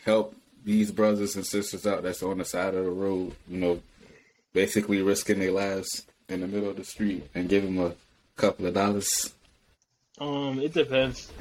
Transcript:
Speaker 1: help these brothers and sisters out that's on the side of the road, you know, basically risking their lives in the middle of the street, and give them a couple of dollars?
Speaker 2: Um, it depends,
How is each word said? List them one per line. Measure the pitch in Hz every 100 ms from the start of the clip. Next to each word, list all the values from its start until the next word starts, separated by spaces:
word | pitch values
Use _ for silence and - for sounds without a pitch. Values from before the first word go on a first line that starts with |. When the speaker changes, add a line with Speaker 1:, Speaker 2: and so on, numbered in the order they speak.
| -
Speaker 1:
help | 110 107 - _ _
these | 104 107 104
brothers | 92 107 104 101 98
and | 92
sisters | 101 101 95 104
out | 92
that's | 90 87
on | 92 92
the | 87
side | 90 95
of | 95 92
the |
road, | 90 98 92 87 - -
you | 90
know, | 90 87 - _ - - _ _ _
basically | 92 101 107 104 101
risking | 95 98 - 98
their | 95
lives | 95 98 98 92 - - _ -
in | 92
the | 90
middle | 101 101
of | 98
the |
street, | 92 - 104 92 - 87
and | 90
give | 98
them | 98 92
a | 87 - _ _ _ -
couple | 104 - 90
of |
dollars? | 98 101 101 98 - - - _ _ _ _ _ _ _ -
Speaker 2:
Um, | 143 143 139 131
it | 147
depends, | 165 135 131 131 123 - -